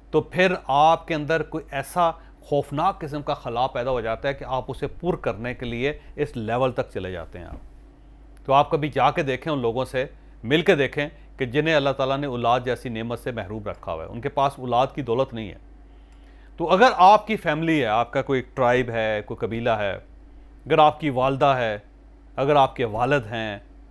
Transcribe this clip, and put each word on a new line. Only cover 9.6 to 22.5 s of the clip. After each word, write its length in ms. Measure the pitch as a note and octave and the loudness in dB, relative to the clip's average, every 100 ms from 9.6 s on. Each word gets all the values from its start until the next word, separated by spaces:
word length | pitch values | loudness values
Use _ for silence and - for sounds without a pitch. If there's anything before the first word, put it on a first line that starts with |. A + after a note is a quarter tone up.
लोगों 220 | A#2 A2+ | -2 -2
से 240 | B2+ C3 C3+ - - - | -4 -4 -6 -10 -20 -14
मिल 180 | A2 D3+ | 0 2
के 140 | F3 E3 | 4 4
देखें 320 | C3+ D3 D3 - - - | 2 -2 -6 -8 -20 -8
कि 80 | C3 | -2
जिन्हें 280 | B2 D#3 | 0 2
अल्लाह 180 | D#3 C#3 | 2 2
ताला 220 | C3 C3+ C#3 | 0 -2 -2
ने 100 | C#3+ | -4
औलाद 360 | B2 D3+ B2+ | -2 2 2
जैसी 260 | B2 A#2+ C3 | 0 -4 -4
नेमत 280 | A2 A#2 A#2 | -6 -6 -6
से 140 | - | -8
महरूम 320 | A#2+ F#2 A2 G2+ | -8 -8 -10 -10
रखा 260 | F2+ - | -10 -8
हुआ 100 | E2 | -8
है, 60 | D#2+ | -8
उनके 200 | A#2 C3+ | -10 -6
पास 260 | C#3 C#3 C#3 | 0 -2 -2
औलाद 320 | B2+ A#2+ C3 | -2 0 0
की 80 | - | -2
दौलत 300 | C3+ A#2 C3 | -2 0 0
नहीं 140 | A#2 G#2 | -4 -10
है। 120 | - - - - - - - - - - - | -14 -20 -20 -20 -20 -20 -20 -20 -20 -20 -8
तो 60 | E3 | 2
अगर 260 | F#3 B3 | 6 6
आपकी 440 | G#3+ F#3 G#3 G#3+ G#3+ | 8 8 8 4 -2
फैमिली 400 | E3+ D3+ E3 D#3+ | -2 0 2 2
है, 80 | A#2 | 2
आपका 340 | G#2+ A#2 C#3 | 2 2 -2
कोई 180 | C3 C3 | 0 -2
ट्राइब 500 | B2 - B2 B2 A#2+ | -2 0 2 4 2
है, 300 | A#2 A2 G#2+ | -2 0 -2
कोई 140 | G#2 A2+ | -4 -6
कबीला 360 | G#2+ A2+ A#2+ A2 | -4 -2 0 0
है, 180 | G2+ F#2+ - - - - - - - | -2 -6 -12 -20 -20 -20 -20 -18 0
अगर 140 | D#3 | 6
आपकी 300 | D3+ D3+ D3+ | 6 4 -2
वालदा 420 | B2+ C3 C3+ D3 | 0 0 2 2
है, 320 | C3 A#2 G#2+ - - - - - - | 2 0 -4 -10 -20 -20 -20 -12 -4
अगर 200 | C#3 | 2